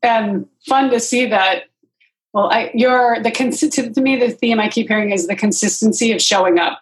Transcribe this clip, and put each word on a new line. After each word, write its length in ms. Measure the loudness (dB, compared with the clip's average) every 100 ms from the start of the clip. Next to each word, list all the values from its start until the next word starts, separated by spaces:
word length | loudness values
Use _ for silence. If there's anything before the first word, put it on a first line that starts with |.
and 460 | 0 0 0 -4 -8 _ -2
fun 220 | 0 2
to 100 | 0
see 280 | 0 -2 0
that. 380 | 0 0 -2 -6 _ _ _ _ _ _
Well, 160 | -2 0
I, 200 | 0 -2
you're 480 | 0 2 4 2 0
the 100 | -2
consi-, 400 | -2 -4 -2 -2
to, 200 | -2 -2
to 80 | 0
me, 140 | 0 2
the 160 | 0
theme 280 | 0 0 0
I 80 | 0
keep 200 | -2 -2
hearing 240 | -2 0
is 160 | -2 -2
the 80 | -2
consistency 760 | -2 0 -2 0 0 2 0
of 80 | 0
showing 380 | 2 2 2 2
up, 240 | 0 -4